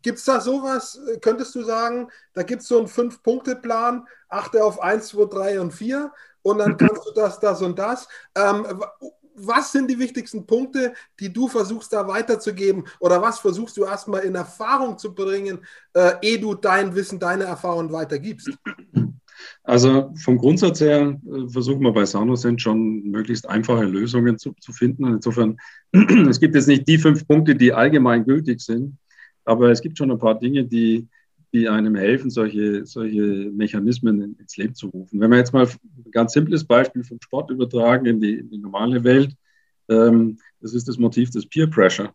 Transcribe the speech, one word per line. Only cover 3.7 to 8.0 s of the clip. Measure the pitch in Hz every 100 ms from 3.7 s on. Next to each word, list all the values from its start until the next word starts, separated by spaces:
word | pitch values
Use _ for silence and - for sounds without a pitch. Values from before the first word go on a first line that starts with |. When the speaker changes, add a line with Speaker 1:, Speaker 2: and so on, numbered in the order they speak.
| 226 240 247 - - _
Speaker 1:
achte | 190 196 220
auf | 214 -
eins, | 175 214 214
zwei, | 208 208
drei | 196 196 202
und | 175
vier | - 214 269 294 - - _
und | 196 208
dann | 196 156
Speaker 2:
<clears throat> |
Speaker 1:
kannst | - 214 -
du |
das, | 214 208 -
das | - 170
und | 180 180
das. | 202 254